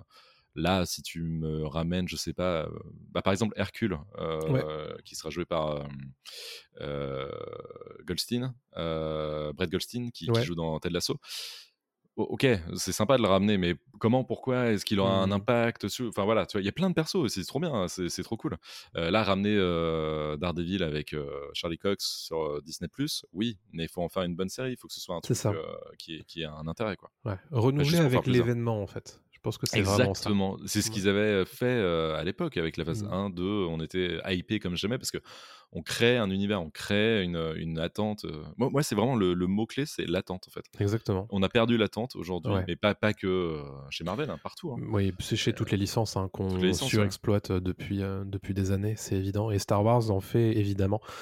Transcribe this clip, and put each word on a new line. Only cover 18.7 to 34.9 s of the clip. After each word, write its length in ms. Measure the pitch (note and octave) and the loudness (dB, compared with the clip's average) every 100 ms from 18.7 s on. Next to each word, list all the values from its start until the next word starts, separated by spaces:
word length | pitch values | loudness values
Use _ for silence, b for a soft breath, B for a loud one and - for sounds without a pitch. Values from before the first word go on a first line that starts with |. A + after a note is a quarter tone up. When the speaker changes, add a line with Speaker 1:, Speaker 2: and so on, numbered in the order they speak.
| B B - | B B -2
Speaker 1:
Euh, 140 | E2+ | 2
là, 120 | G#2+ | 4
ramener, 320 | G2 F#2+ G#2 | 4 2 4
euh, 840 | G#2 F2+ E2+ E2 D#2+ D#2 D#2 D2+ D2+ | 4 4 2 2 0 0 -2 -2 -2
Daredevil 440 | F2 E2 F2 F#2+ | -2 -2 -2 0
avec, 300 | E2 D2+ - | 0 -2 -4
euh, 160 | D2+ C#2+ C#2+ C#2+ | -6 -6 -8 -10
Charlie 240 | - F2 E2 | -8 -6 -2
Cox 480 | G2+ G2+ - - - | -2 0 -4 -6 -6
sur, 120 | D#2+ | -4
euh, 200 | D#2 D2 | -2 -4
Disney 240 | D2 - E2+ | -8 -10 -10
Plus, 380 | - D3 - - | -6 -4 -4 -8
oui, 240 | F2+ A#2+ G2+ _ | -4 -4 -4 _
mais 120 | E2 | -8
il 40 | D#2+ | -6
faut 140 | F2+ | -4
en 60 | E2+ | -4
faire 140 | G2 | -2
une 120 | F2 | -2
bonne 140 | F2 F#2+ | -2 -4
série, 240 | - C3 | -4 -6
il 40 | B2 | -6
faut 100 | E2 | -12
que 60 | |
ce 60 | - | -14
soit 160 | - E2+ | -8 -8
un 40 | |
Speaker 2:
C'est 100 | - | -2
Speaker 1:
truc, 20 | A#2+ | 0
Speaker 2:
ça. 140 | A2 | 0
Speaker 1:
euh, 120 | E2 - G1+ - - | -2 -6 -10 -14 -16
qui, 260 | - D#2 | -12 -12
qui 160 | - E2 | -10 -8
ait 60 | D#2 | -8
un 200 | D2+ D#2 | -8 -8
intérêt, 300 | E2+ A2 F2+ | -4 -4 -4
quoi. 140 | - _ A2+ | -10 _ -8
Speaker 2:
Ouais, 100 | F#2+ | -8
Speaker 1:
Pas 40 | - B2+ | -4 2
Speaker 2:
renouveler 240 | B2+ C#3+ | 4 4
Speaker 1:
juste 160 | C#3+ E3+ | 4 4
pour 80 | D3 | 4
faire 80 | B2 | 4
Speaker 2:
avec 40 | |
Speaker 1:
plaisir. 200 | B2+ B2+ A#2 | 4 4 4
Speaker 2:
l'événement, 360 | A#2+ A#2 G#2+ | 2 0 -2
en 40 | F#2+ | -4
fait. 340 | - - - _ | -8 -12 -20 _
Je 80 | _ A2+ | _ -6
pense 120 | - | -4
que 80 | B2 | 0
c'est 140 | A2 | 2
vraiment 140 | F#2+ G#2 | 4 4
ça. 60 | A2 | 4
Speaker 1:
Exactement, 480 | F#2 G2+ G2+ F#2+ - G2 | 2 0 2 2 -2 -2
c'est 140 | G#2+ | 0
ce 60 | A2 | 0
Speaker 2:
Ouais. 60 | |
Speaker 1:
qu'ils 140 | G#2+ G2 | 2 4
avaient 360 | G2+ G#2+ G2+ | 4 4 4
fait, 220 | F2+ - B2 | 2 0 0
euh, 500 | B2 F#2 E2 D#2+ D2+ | 2 2 2 0 0
à 80 | |
l'époque 320 | E2 - F2+ F2 | -2 -2 -2 0
avec 200 | E2 E2 | -2 -2
la 60 | |
phase 200 | D#2+ G#2+ | -2 -2
Speaker 2:
Hmm. 80 | G2+ | -2
Speaker 1:
un, 180 | F#2 G2+ | -2 -4
deux, 140 | F2 | -2
on 340 | F#2 G#2 F2 D#2+ | -2 0 -2 -2
était 380 | D#2+ F#2 F2+ E2+ - | -2 -2 0 -2 -2
hypés 320 | F#2 - G#2+ | -2 0 -2
comme 160 | F2+ | -2
jamais 220 | E2+ G#2 | -2 -2